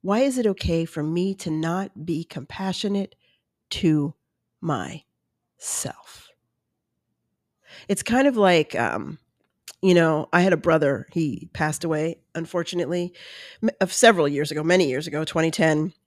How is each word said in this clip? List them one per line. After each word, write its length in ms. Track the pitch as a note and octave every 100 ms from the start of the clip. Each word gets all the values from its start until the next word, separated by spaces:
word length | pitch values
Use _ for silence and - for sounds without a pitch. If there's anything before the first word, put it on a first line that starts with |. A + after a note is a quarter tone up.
Why 180 | F3+ G#3+
is 180 | C#4 B3+
it 80 | A3
okay 380 | F#3+ - E3 E3
for 180 | -
me 320 | D3+ E3+ F#3+ G3
to 160 | E3+
not 540 | D#3 D#3+ F3+ G3 - D#3+
be 180 | D#3+
compassionate 880 | E3 D#3 B2+ - F#3+ F3+ G3+ G3+ G3 _ _ _ _ _ _ -
to 340 | D#3+ D#3 C#3+ - _ _ _ _
myself? 1700 | E3 B2 D#2 D#3 _ _ _ _ _ _ - - - - - - - _ _ _ _ _ _ _ _ _ _ _ _ _ _ - -
It's 140 | G3
kind 260 | - A#3+ C#4
of 80 | A#3+
like, 380 | G3 E3+ D3+
um, 460 | - A2 F#2+ - D#3 _ _ _ _ - -
you 100 | F#3+
know, 340 | F3 E3 D#3 D3
I 80 | E3+
had 120 | F#3+
a 40 | D#3+
brother, 500 | E3+ D#3+ C#3+ B2 -
he 380 | E3+ D#3 - -
passed 300 | - D#3 D3
away, 340 | E3+ D#3 D#3+ E3 _
unfortunately, 800 | E3 E3 F3 E3 F3 D3 F3 F3 - - - - -
m-, 80 | A3 -
of 140 | F#3
several 340 | - A#3 F#3+ D3
years 220 | C#3+ D3
ago, 120 | D3+
many 260 | D#3 F3+ D#3
years 160 | B2+ D#3+
ago, 180 | D3
twenty 280 | D#3+ E3 D#3+
ten. 420 | - E3 D#3 D#3 _